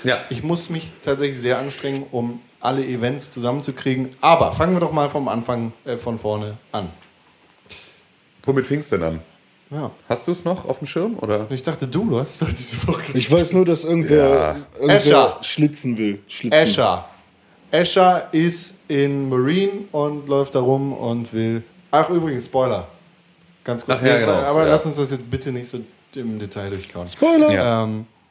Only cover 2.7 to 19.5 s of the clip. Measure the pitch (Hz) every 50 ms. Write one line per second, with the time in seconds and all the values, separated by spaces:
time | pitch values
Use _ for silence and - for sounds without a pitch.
2.7 | 135 135 135 127 127 117 117 123 143 143 - - - 131 120 120 127 147 139 -
3.7 | 127 - - 139 131 127 131 127 - - - 156 170 - 120 - - - 156 175
4.7 | 185 175 175 151 151 156 143 139 143 147 135 117 104 117 113 - 123 120 113 110
5.7 | 110 - - 139 120 113 - 120 113 104 - 107 107 107 107 107 104 107 _ _
6.7 | - 107 95 87 82 - - - _ _ _ _ _ _ _ _ _ _ _ -
7.7 | - - - - - _ _ _ _ _ _ _ _ _ - - 131 135 127 -
8.7 | 139 151 147 - 110 92 82 82 80 80 80 - _ _ _ _ _ _ _ -
9.7 | 143 151 147 117 - - _ - 120 120 - - 175 180 - 165 185 185 - -
10.7 | 143 - 151 - - 160 175 226 233 - - 107 107 104 104 107 135 127 - 165
11.7 | 156 - - 127 120 165 226 220 143 117 135 - - - 165 - - - - -
12.7 | - 117 - - 82 - - - 131 131 117 - 147 175 170 165 180 185 185 170
13.7 | 165 160 165 160 170 170 156 - 147 151 143 135 139 139 156 151 151 147 - -
14.7 | - - 131 147 190 208 170 147 147 143 123 - - - - - - - 151 147
15.7 | 147 - - 127 117 107 110 104 98 101 - - - - - 117 127 156 185 -
16.7 | 202 - 123 101 90 90 - - - - - _ _ _ _ _ _ _ _ -
17.7 | - 156 175 170 - 190 185 180 180 165 139 - - 160 165 170 170 - - -
18.7 | - - _ - 151 143 139 143 139 139 139 131 131 123 123 139